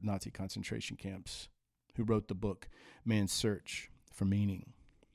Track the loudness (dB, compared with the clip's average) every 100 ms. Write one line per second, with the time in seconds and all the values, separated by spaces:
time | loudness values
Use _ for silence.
0 | -2 -2 -2 -6 -6 -6 -4 -4 -6 -8
1 | -8 -8 -10 -12 -14 _ _ _ _ -2
2 | 2 2 0 -2 -2 -4 -10 -20 -20 -4
3 | 2 4 4 2 2 2 -4 -10 -10 -18
4 | _ 0 4 4 4 0 -6 -18 -20 _
5 | _